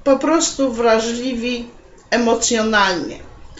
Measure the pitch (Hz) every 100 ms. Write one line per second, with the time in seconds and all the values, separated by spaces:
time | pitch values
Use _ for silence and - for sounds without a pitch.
0 | 277 269 269 320 - - 269 226 233 220
1 | 233 233 254 233 240 240 240 - - -
2 | - 240 233 233 - 226 220 214 190 175
3 | - - - - -